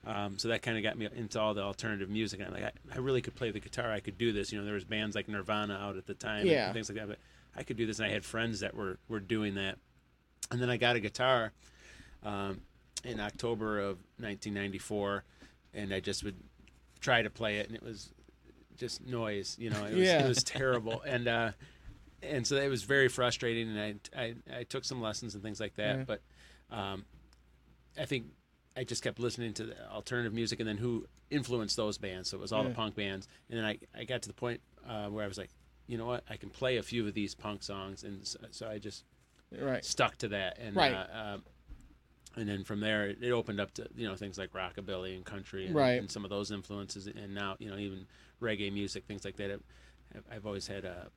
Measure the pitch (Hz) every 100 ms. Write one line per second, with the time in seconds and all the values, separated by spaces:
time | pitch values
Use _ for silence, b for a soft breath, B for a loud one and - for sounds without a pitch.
0 | - 104 101 98 117 113 - 113 107 117
1 | 107 - 107 117 107 104 98 98 113 101
2 | 98 107 107 95 92 92 104 - - 127
3 | 127 131 123 - 117 104 - - 120 104
4 | 101 95 117 104 92 107 101 104 92 107
5 | 107 104 95 104 95 104 104 98 101 95
6 | - 98 110 107 185 151 101 110 110 107
7 | 104 - b b b - - 117 110 107
8 | 107 104 - 113 113 104 101 107 98 92
9 | - 110 95 110 107 98 98 - _ _
10 | _ _ _ _ - 120 123 120 120 120
11 | 101 - 127 127 110 - B B B B
12 | B B 107 101 98 92 - _ _ -
13 | 127 113 104 - 117 113 107 104 101 92
14 | - - 113 98 107 101 101 95 - 107
15 | 101 101 - b b b _ - 101 95
16 | 95 95 104 90 - _ - - - -
17 | - 120 107 - 113 104 104 113 117 104
18 | - - - _ - - - - 123 -
19 | 127 120 110 101 95 - 113 107 104 180
20 | 185 165 135 120 - - 135 123 110 113
21 | 147 123 120 117 113 104 B B B B
22 | - - - 147 117 139 139 127 101 139
23 | 131 - 123 - 123 117 113 107 104 104
24 | - - 117 117 - 123 120 135 - 131
25 | 110 107 117 101 104 101 107 - 104 131
26 | 131 104 - b b b _ 117 98 98
27 | 101 - - - - _ - - _ -
28 | 123 135 113 - _ _ _ - 127 117
29 | 123 104 120 117 117 104 110 113 110 107
30 | - 123 117 110 113 117 110 104 120 113
31 | - - _ 143 120 120 104 - 107 101
32 | 98 92 90 98 98 110 117 120 110 98
33 | 101 98 95 b _ 117 110 104 - 113
34 | 117 127 101 - 123 117 - - - 110
35 | 104 107 104 98 95 - - - - 120
36 | 113 123 - 110 101 - 131 123 95 117
37 | 104 101 98 - 107 101 - 98 95 95
38 | 101 98 101 - 110 - 113 107 104 -
39 | - _ _ _ _ 123 135 127 - -
40 | 120 - 113 101 92 - 117 104 147 104
41 | 90 104 107 101 - - - - - -
42 | _ _ - - 104 101 92 104 107 107
43 | 101 101 120 120 113 101 98 - 110 -
44 | 113 95 101 92 92 92 92 85 95 95
45 | 92 92 90 101 92 98 92 156 131 123
46 | 107 - 98 101 101 104 - 101 98 101
47 | 98 110 101 98 101 95 107 98 101 95
48 | 92 b b b 120 104 101 101 98 101
49 | - 101 98 98 98 101 - - - -
50 | - 107 - 113 104 98 - 98 92 87
51 | -